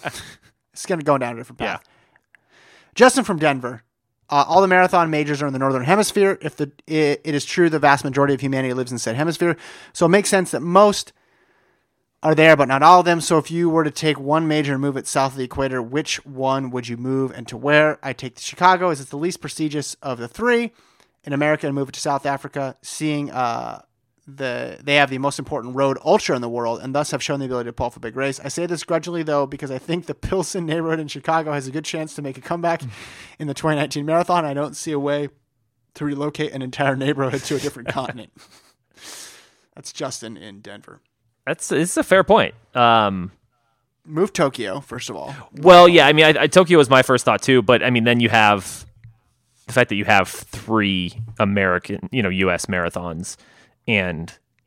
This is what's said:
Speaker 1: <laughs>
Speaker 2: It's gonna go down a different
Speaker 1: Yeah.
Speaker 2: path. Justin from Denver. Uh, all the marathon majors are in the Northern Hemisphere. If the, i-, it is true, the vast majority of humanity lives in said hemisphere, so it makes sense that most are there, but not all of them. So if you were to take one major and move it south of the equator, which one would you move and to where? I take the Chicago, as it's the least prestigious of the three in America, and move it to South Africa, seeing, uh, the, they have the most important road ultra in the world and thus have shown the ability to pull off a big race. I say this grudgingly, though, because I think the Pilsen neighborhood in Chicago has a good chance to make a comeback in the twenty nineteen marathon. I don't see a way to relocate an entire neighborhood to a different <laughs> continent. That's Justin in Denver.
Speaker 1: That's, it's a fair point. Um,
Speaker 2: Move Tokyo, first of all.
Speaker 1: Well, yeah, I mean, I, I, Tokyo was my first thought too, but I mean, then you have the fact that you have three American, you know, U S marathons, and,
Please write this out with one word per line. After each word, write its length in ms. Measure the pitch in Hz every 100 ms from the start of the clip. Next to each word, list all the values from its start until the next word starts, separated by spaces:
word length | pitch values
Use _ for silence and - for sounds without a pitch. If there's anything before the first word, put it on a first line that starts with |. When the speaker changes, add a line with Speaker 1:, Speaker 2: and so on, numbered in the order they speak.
Speaker 1:
<laughs> 100 | 151 - - - _ _ _
Speaker 2:
It's 140 | - -
gonna 160 | 175
go 160 | 147 139
down 160 | 123
a 20 | 117
different 240 | 120 123
Speaker 1:
Yeah. 160 | 113 85
Speaker 2:
path. 80 | _ _ _ _ _ _ _ _ _ _ _
Justin 300 | - 254 254
from 140 | 226 170
Denver. 440 | 151 135 120 123 _ _ _ _ -
Uh, 140 | 143 -
all 140 | 175
the 80 | 196
marathon 420 | 185 180 180 165
majors 320 | 151 147 143
are 40 | 147
in 60 |
the 60 | 131
Northern 260 | 135 131
Hemisphere. 540 | 127 196 202 208 196 -
If 160 | 156 -
the, 140 | 143 - -
i-, 300 | 156 147 143
it 100 | 156
is 100 | 147
true, 240 | - - 170
the 100 | 156
vast 260 | 143 139
majority 280 | 143 139 139
of 60 | 135
humanity 320 | 139 135 131
lives 200 | 127 120
in 60 | 117
said 180 | 120 117
hemisphere, 400 | 160 156 175 160 - - -
so 140 | - 170
it 40 |
makes 180 | 196 202
sense 240 | 196 180
that 80 | 131
most 520 | 165 185 208 190 - _ _ _ _ _ _ _ _ _ _ _
are 120 | 156
there, 200 | 156 160 151
but 120 | 131
not 140 | 135
all 180 | 156 180
of 60 | 175
them. 140 | 170
So 180 | 156 160
if 120 | 147
you 180 | 165 170
were 160 | 160
to 60 | 151
take 300 | - 156 139
one 260 | 139 156 160
major 280 | 151 143
and 80 | 135
move 140 | 143 135
it 100 | -
south 260 | 143 135
of 60 | 135
the 60 |
equator, 380 | 127 - 135 131
which 420 | 117 139 151 - 147
one 440 | 131 135 135 131
would 160 | 123 120
you 100 | 117
move 360 | 127 135 131
and 160 | - 120
to 80 | 117
where? 420 | 139 151 151 -
I 100 | 135
take 240 | 127 131 -
the 60 |
Chicago, 480 | - - 180 180 180
as 100 | 151
it's 100 | 135
the 60 | 143
least 240 | 170 165
prestigious 540 | 147 - 156 147 139 -
of 160 | 139 120
the 100 | 117
three 440 | - 233 233 233 _ _ _ _ _
in 80 | -
America, 340 | 139 151 151 151
and 80 |
move 140 | 139 131
it 60 |
to 60 | -
South 260 | 156 139 143
Africa, 500 | 139 135 143 135 -
seeing, 480 | - - 151 147 143
uh, 520 | 127 123 120 120 - _ _ _ _ -
the, 520 | 139 135 123 127 -
they 120 | 143
have 160 | 143 139
the 80 | 131
most 220 | 139 135
important 340 | 131 143 120
road 240 | 127 139 135
ultra 320 | 147 208 - 131
in 60 |
the 60 | 120
world 320 | 120 117 113
and 140 | 127
thus 160 | 139 151
have 100 | 135
shown 200 | - 139
the 60 | 135
ability 220 | 123 117
to 40 |
pull 140 | 117 120
off 100 | -
a 40 |
big 140 | 113
race. 240 | 127 139 135
I 80 | -
say 160 | -
this 200 | 170 170
grudgingly, 400 | - 165 170 170
though, 200 | 156 147
because 280 | 135 143 139
I 60 | 127
think 280 | - 175 170
the 80 |
Pilsen 520 | 139 - 190 160 190 165
neighborhood 340 | 165 160 160
in 80 | 151
Chicago 440 | 143 - 160 156
has 140 | 143 131
a 60 |
good 120 | 147
chance 300 | 156 165 156
to 80 | -
make 160 | 143 131
a 20 |
comeback 420 | - 170 170 165 127 101 - - - -
in 80 | 151
the 60 |
twenty 220 | 135 160 151
nineteen 300 | 147 147 147
marathon. 380 | 165 175 175
I 100 | 151
don't 220 | 139 147 -
see 160 | 165
a 80 | 147
way 300 | 143 147 143 _ _ _ _ _ _
to 100 | -
relocate 480 | 147 143 147 147 151
an 100 | 135
entire 320 | 127 127 139
neighborhood 480 | 131 135 139 135 135
to 120 | - 139
a 20 |
different 300 | 143 135 117
<laughs> 20 |
continent. 400 | - 127 127 107 _ _ _ _ _ _ _ - - - - _ _ _
That's 180 | - -
Justin 440 | - 135 - 113 98
in 240 | 104 98
Denver. 400 | 104 101 - - _ _ _ _
Speaker 1:
That's, 280 | - 160 -
it's 240 | 143 175 -
a 80 |
fair 180 | - 190
point. 320 | - 208 101 - _ 127
Um, 560 | 120 113 104 95 90 - _ _ _ _ _ _
Speaker 2:
Move 280 | - 156 -
Tokyo, 460 | - 143 135 104 120
first 300 | - - -
of 60 | 92
all. 180 | - 139 -
Speaker 1:
Well, 360 | - 165 180 175
yeah, 180 | 170 151
I 60 |
mean, 120 | 151
I, 180 | 156 143
I, 40 | 147
Tokyo 320 | 180 170 170
was 100 | 123
my 140 | 131
first 220 | 127 127
thought 180 | - 104
too, 200 | - 127
but 200 | 107 120
I 80 | 123
mean, 140 | 123
then 160 | 117 120
you 80 | 117
have 580 | 113 107 101 - - - _ - _ _ _ _ _ -
the 60 |
fact 160 | 123 123
that 80 | 101
you 80 |
have 240 | 104 104 90
three 840 | - - 107 - 110 101 95 87 - 113 -
American, 680 | 101 101 95 90 - 101 95
you 100 | 127
know, 60 | 98
U 220 | 92 92
S 160 | 87 -
marathons, 720 | 92 85 92 87 82 95 - _ _ _ _ -
and, 440 | 107 92 80 85 - _ _